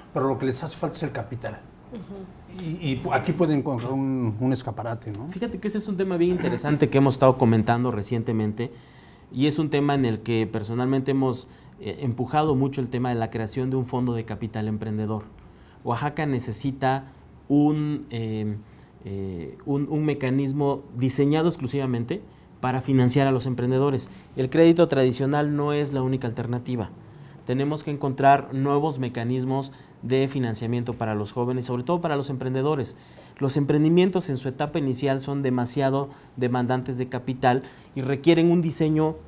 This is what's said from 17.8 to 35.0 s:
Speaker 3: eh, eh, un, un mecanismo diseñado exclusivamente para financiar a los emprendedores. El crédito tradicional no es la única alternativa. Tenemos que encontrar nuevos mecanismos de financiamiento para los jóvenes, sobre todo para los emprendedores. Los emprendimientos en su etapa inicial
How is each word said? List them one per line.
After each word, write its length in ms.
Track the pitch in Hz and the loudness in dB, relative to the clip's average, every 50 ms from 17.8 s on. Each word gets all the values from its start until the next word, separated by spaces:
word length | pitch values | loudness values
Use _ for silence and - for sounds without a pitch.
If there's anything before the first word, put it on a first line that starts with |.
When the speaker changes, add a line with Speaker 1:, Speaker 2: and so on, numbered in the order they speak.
| 151 151 147 - - - | 0 -2 -4 -6 -6 -8
Speaker 3:
eh, 460 | 120 113 113 110 110 107 107 107 104 107 - - - - - - - - - | -6 -6 -4 -4 -4 -4 -4 -4 -4 -6 -10 -16 -20 -20 -20 -20 -20 -16 -12
eh, 540 | 95 98 98 98 95 90 85 80 67 - - - | -10 -8 -8 -6 -6 -8 -8 -10 -10 -12 -10 -4
un, 220 | - 139 143 147 - | -2 -2 -2 -2 -2
un 160 | 156 151 151 | -2 -2 0
mecanismo 800 | 151 143 147 139 127 127 135 139 135 135 147 143 139 139 139 - - - | 0 -2 0 0 0 0 0 0 0 0 0 0 0 0 -2 -6 -10 -6
diseñado 540 | 123 123 131 131 - 139 143 151 160 160 175 | -2 -2 0 2 2 2 4 4 4 2 2
exclusivamente 720 | - - 131 120 - 143 135 127 123 117 117 117 170 208 - - - - - - - - | 0 -2 -6 -4 -2 -2 -2 0 -2 -2 -2 -4 -4 -6 -8 -14 -20 -20 -20 -20 -12 -4
para 220 | - 127 123 131 | -2 -2 -2 0
financiar 460 | - - 135 131 127 123 123 147 139 | 0 2 4 6 6 6 4 4 4
a 40 | 139 | 4
los 140 | 135 123 120 | 2 0 0
emprendedores. 640 | 135 123 120 120 123 131 131 139 143 135 117 - - - - - - - | -2 -4 -2 0 0 2 2 2 2 0 -2 -4 -8 -16 -20 -20 -12 -6
El 140 | - 131 131 | -4 -4 2
crédito 380 | - 156 165 170 165 165 170 | 6 8 8 8 8 8 6
tradicional 680 | 160 143 135 131 127 117 123 139 135 143 147 147 147 147 | 4 6 4 4 4 4 2 0 0 2 2 0 0 0
no 180 | 147 143 147 147 | 0 0 0 0
es 180 | 147 147 139 | 0 0 -2
la 120 | 139 135 131 | -2 -2 0
única 240 | 131 135 131 127 | 0 0 -2 -2
alternativa. 600 | 117 110 - 117 117 123 123 123 - 127 117 104 - - - - - - - - - - - - | -4 -4 -4 -4 -4 -4 -4 -4 -4 -4 -4 -4 -6 -8 -16 -20 -20 -20 -20 -20 -20 -20 -12 -6
Tenemos 380 | - 127 131 139 147 151 147 151 | -2 -2 0 0 0 -2 -4 -4
que 60 | 160 | -6
encontrar 600 | 143 139 147 139 131 135 135 139 143 143 - - 127 | -6 -4 -2 -4 0 4 6 6 6 6 4 -2 -2
nuevos 460 | 135 135 139 143 143 147 160 143 131 | -2 0 2 2 2 2 0 -2 -2
mecanismos 720 | 131 120 123 123 113 120 127 131 127 131 131 135 135 135 - - - - - - - | -4 -4 -4 -4 -4 -2 -2 -2 -2 -2 -2 -2 -4 -6 -12 -20 -20 -20 -18 -10 -4
de 240 | 120 131 135 135 | 0 2 2 2
financiamiento 680 | 135 139 139 127 113 107 101 120 113 120 120 117 123 113 | 0 0 -2 -2 -2 -4 -4 -4 -2 -2 -2 -2 -4 -4
para 220 | - 117 110 107 | -4 -4 -2 -2
los 160 | 104 104 101 | -2 -4 -4
jóvenes, 340 | - 123 120 123 127 127 123 | -4 -4 -2 -2 -2 -4 -4
sobre 180 | 123 123 123 123 | -4 -4 -4 -2
todo 160 | 170 175 175 | -2 -2 -2
para 160 | 170 165 147 | 0 0 0
los 140 | 143 135 139 | -2 -2 -4
emprendedores. 640 | 135 123 127 131 131 131 131 147 156 139 117 - - - - - - - - - - - | -4 -4 -4 -2 -2 0 0 0 0 0 -2 -6 -8 -18 -20 -20 -20 -20 -20 -16 -8 -2
Los 180 | 139 135 135 | -2 0 2
emprendimientos 720 | 147 143 139 147 151 151 156 170 180 180 190 180 185 175 - | 0 2 2 4 4 6 6 6 6 6 4 2 0 -2 -2
en 80 | 135 | -4
su 100 | 120 - | -4 -4
etapa 300 | 135 127 - 151 147 147 | -6 -4 -4 -4 -4 -2
inicial 420 | 170 147 135 123 127 | -2 0 0 -2 0